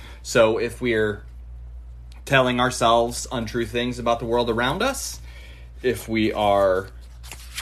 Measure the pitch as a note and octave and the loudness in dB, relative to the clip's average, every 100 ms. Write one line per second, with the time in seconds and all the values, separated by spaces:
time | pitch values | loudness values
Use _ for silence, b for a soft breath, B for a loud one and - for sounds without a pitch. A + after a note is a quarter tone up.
0 | B B - B2 A2 A2 A2+ - B2 A2 | B B 2 6 6 4 -2 -2 0 2
1 | G#2+ G#2 - - - - - - - - | 2 -2 -10 -16 -16 -16 -14 -14 -16 -16
2 | - - - C#3 B2+ B2 B2 B2 A#2 A#2 | -18 -12 2 4 4 4 2 4 6 6
3 | A#2+ A#2+ - B2+ A2 B2 A2 A#2+ A#2+ A#2+ | 4 -2 -6 -6 -4 -4 -2 -2 -2 -2
4 | A#2 A#2 A#2+ A#2 A#2+ A2 B2 F3 B3+ C4 | -2 0 0 0 2 0 0 0 -2 -2
5 | - - B B B B B - B2+ A2 | -8 -10 B B B B B -4 -2 -2
6 | - A2 A2 - G#2 G2+ G2 F#2 G2 - | -2 0 0 2 4 6 4 2 -2 -12
7 | - - - - - - | -18 -18 -16 -16 -14 -12